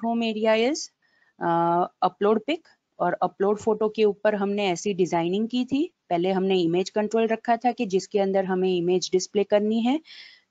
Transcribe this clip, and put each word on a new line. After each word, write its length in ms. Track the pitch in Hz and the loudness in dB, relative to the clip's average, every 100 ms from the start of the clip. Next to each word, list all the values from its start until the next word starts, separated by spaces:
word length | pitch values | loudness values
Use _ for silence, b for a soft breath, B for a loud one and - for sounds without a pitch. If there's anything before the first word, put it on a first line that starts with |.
| 226 | -2
home 280 | 233 226 | -2 -2
area 380 | 214 220 220 240 | 0 2 2 2
is, 60 | 320 - _ _ _ _ - 170 | -2 -8 _ _ _ _ -6 -2
uh, 420 | 170 170 175 - - 185 | 2 2 2 0 -2 -2
upload 300 | - 202 220 - | 0 2 2 0
pic। 100 | 339 _ _ _ - | -6 _ _ _ -4
और 180 | 175 - | -4 -2
अपलोड 380 | 180 - 196 208 | -4 -2 -2 0
फोटो 300 | 226 214 214 | 0 0 -2
के 140 | 214 | 0
ऊपर 320 | 208 196 214 202 | 0 0 -2 0
हमने 300 | 202 202 202 | -2 -2 -2
ऐसी 280 | 170 208 | -2 -2
डिजाइनिंग 540 | 180 170 170 170 196 226 | 0 0 0 0 -2 -2
की 180 | 247 254 | -4 -2
थी, 280 | 277 349 _ - | -2 -2 _ -4
पहले 220 | 170 185 | -2 0
हमने 280 | 190 190 185 | 0 2 2
इमेज 300 | 165 175 190 | 2 0 -2
कंट्रोल 380 | 214 208 226 220 | -2 -2 0 0
रखा 300 | 220 - 233 | -2 -2 0
था 140 | 247 | 0
कि 140 | 240 214 | -2 -2
जिसके 340 | 185 - 202 | -2 0 0
अंदर 260 | 196 196 190 | 2 0 0
हमें 320 | 185 185 180 | 0 0 2
इमेज 320 | 175 185 - | 2 0 0
डिस्प्ले 320 | 185 - 208 | -2 0 -2
करनी 380 | 196 208 214 226 | 0 2 2 0
है 200 | 240 311 - B B B B | 0 -2 -4 B B B B